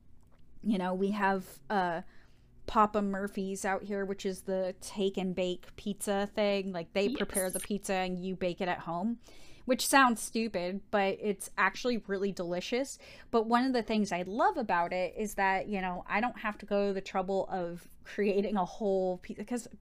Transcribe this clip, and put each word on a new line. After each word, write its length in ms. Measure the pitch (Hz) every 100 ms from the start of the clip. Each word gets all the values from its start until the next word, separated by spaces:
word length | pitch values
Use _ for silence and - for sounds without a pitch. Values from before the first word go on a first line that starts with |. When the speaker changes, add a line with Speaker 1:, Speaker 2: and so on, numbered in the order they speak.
| - - - - - -
Speaker 1:
you 140 | 202 190
know, 140 | 180
we 180 | 185 196
have, 320 | 208 196 196 190 - -
uh, 320 | 208 180 170 185 - - - - - -
Papa 360 | 226 208 214
Murphy's 640 | 202 190 202 202 190 190
out 180 | 202 190
here, 220 | 196 196
which 200 | 196 196
is 180 | 202 185
the 320 | - 190 185 185
take 360 | - 208 196 196
and 180 | 185
bake 400 | 180 180 180 - -
pizza 520 | 208 196 - 196 202
thing. 380 | - 208 196 190
Like, 200 | 180 170
they 160 | 190 202
prepare 420 | 269 202 202 185
the 80 | 185
Speaker 2:
Yes. 80 | -
Speaker 1:
pizza 280 | 202 -
and 240 | 190 185 180
you 120 | 185 180
bake 240 | 185 175
it 80 | 180
at 120 | 170
home, 380 | - 170 214 233 - - - -
which 220 | - 254 -
sounds 340 | 269 254 226
stupid, 580 | - 226 226 185 180 202 -
but 240 | 208 196 -
it's 300 | 214 196 - -
actually 400 | 196 - 247 233 -
really 240 | 196 202
delicious. 640 | 180 175 175 - 247 277 - - - -
But 140 | 233 220
one 180 | 240
of 80 | 262
the 100 | 247
things 300 | 220 214 202
I 100 | 175
love 340 | 180 220 370 359
about 360 | 220 175 170
it 220 | 180 180 -
is 180 | 208
that, 340 | - 190 190 170
you 120 | 202
know, 240 | 185 180 -
I 140 | 196
don't 180 | 240 220
have 200 | 220 208
to 80 | -
go 220 | 202 202
to 40 |
the 80 | 190
trouble 480 | - 190 185 190 -
of 400 | 190 175 175 - -
creating 520 | - - 208 196 208 208
a 80 |
whole 540 | 180 - 208 190 185 180
pizza, 260 | - 196
'cause 220 | 214 240 - 208